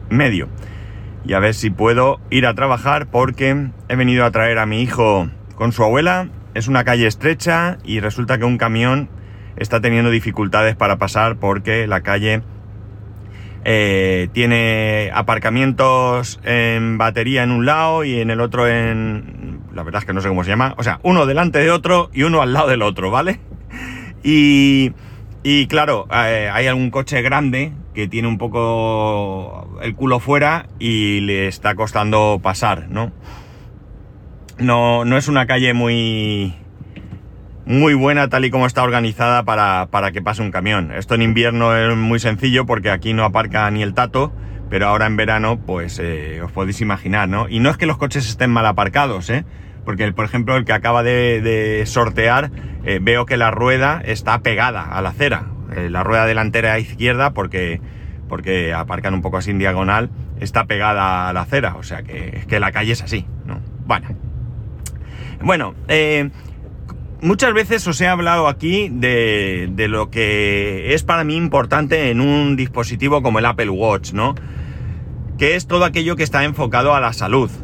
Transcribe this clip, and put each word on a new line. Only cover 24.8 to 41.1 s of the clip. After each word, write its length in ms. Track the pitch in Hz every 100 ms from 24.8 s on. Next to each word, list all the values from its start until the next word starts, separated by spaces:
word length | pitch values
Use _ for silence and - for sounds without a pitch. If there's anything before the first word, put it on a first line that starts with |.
| 127 - - - - -
y 240 | 143 143 131
claro, 400 | 156 151 113 -
eh, 380 | 110 113 113 104
hay 140 | 104 131
algún 240 | 127 127
coche 320 | 131 127 135
grande 500 | 123 139 143 127 151 143 -
que 120 | 107 101
tiene 220 | 113 117
un 80 | 107
poco 1400 | 113 117 117 113 113 110 107 104 101 95 92 90 92 92
el 140 | 113
culo 260 | 104 131 123
fuera 460 | 127 143 147 165 - -
y 420 | 117 110 104 101
le 280 | 101 98 98
está 260 | - 107
costando 640 | 101 107 110 104 107 107 101
pasar, 460 | 95 92 113 92 82
¿no? 220 | 98 117 - - - - - - - - - - - - - - -
No, 480 | 123 120 120 117 120
no 100 | 135
es 120 | 147
una 180 | 139 120
calle 260 | 127 127
muy, 840 | 120 120 117 113 110 107 104 98 82 - - - - - - - - - -
muy 300 | - 127 151
buena 340 | 139 135 147 139
tal 160 | 131
y 60 | 131
como 160 | 131 127
está 160 | 127
organizada 600 | 123 120 113 107 120 123
para, 440 | 110 110 104 92 92
para 220 | 104 98
que 80 | 92
pase 220 | 95 107
un 80 | 104
camión. 420 | 90 98 104 82
Esto 220 | 62 95